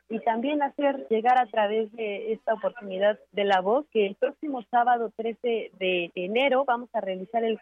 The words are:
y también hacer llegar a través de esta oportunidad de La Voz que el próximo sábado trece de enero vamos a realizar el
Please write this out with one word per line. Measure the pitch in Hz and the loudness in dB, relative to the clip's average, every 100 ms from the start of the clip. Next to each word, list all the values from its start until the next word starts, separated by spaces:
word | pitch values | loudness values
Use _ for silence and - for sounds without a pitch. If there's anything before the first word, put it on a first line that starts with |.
| - | -8
y | 220 | -4
también | 240 226 269 294 | -2 -2 -2 -2
hacer | 277 - 285 277 - | -2 0 -2 -2 0
llegar | 220 233 254 | 2 4 4
a | 247 | 2
través | 226 208 220 220 | 0 0 0 -2
de | 233 214 196 214 | -4 -6 -6 -6
esta | 220 - 214 | -4 -2 -2
oportunidad | 190 208 202 185 208 214 _ | -4 -6 -8 0 0 0 _
de | 190 | -2
La | 202 190 | 2 2
Voz | 185 262 302 | 2 0 0
que | 220 196 | 0 0
el | 202 | 0
próximo | 262 - 302 254 - | -4 -4 -8 -8 0
sábado | 240 240 240 220 - | 2 4 2 0 -4
trece | 226 214 233 220 - - | -6 -4 -2 -2 -4 -4
de | 185 180 170 185 | 0 0 -2 -6
enero | 180 226 277 262 277 | -2 0 2 2 2
vamos | 240 247 | -2 -4
a | 220 | -6
realizar | 196 185 185 233 | -4 -6 -4 -2
el | 226 214 | 0 -2